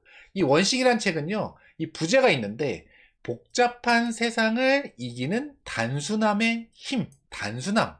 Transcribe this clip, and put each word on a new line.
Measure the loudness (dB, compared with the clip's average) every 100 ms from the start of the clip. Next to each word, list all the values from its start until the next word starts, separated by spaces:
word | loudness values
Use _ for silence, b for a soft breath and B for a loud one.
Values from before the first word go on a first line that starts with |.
| B B B
이 | -2
원싱이란 | 4 4 4 2 2 2
책은요, | 0 -2 -2 -4 -4 b b -10
이 | -8
부제가 | -4 2 4 4
있는데, | 4 -2 -4 -4 -4 b b b _
복잡한 | -10 -10 _ 0 0 0 2 2 2
세상을 | -2 -2 0 0 2 2 2 0 -8
이기는 | -10 -4 -2 -2 -4 -12
단순함의 | -8 -4 -2 -2 -4 0 0 2 0 -2 -6
힘, | _ -6 -4 -4 _ _
단순함, | -10 -8 -6 -2 0 0